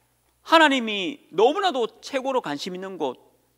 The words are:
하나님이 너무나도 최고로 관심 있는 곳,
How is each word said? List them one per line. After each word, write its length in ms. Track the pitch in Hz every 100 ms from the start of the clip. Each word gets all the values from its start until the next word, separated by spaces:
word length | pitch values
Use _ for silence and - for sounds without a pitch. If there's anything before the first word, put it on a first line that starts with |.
| _ _ _ _
하나님이 840 | - 330 311 269 226 208 175 - _
너무나도 720 | 160 233 339 392 262 220 -
최고로 400 | - 277 254 254
관심 340 | 156 143 - 180
있는 220 | 190 185
곳, 200 | 147 123 _ _ _